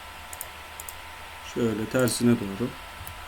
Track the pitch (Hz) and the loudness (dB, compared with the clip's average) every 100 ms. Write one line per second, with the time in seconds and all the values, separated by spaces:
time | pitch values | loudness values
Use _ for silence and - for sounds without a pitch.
0 | - - - - - - - - - - | -12 -14 -12 -10 -10 -10 -12 -12 -10 -10
1 | - - - - - 127 117 107 110 131 | -12 -12 -12 -12 -6 2 2 2 2 4
2 | 123 - 120 117 101 101 127 - - - | 4 6 6 6 4 -2 -2 -4 -10 -10
3 | - - | -10 -10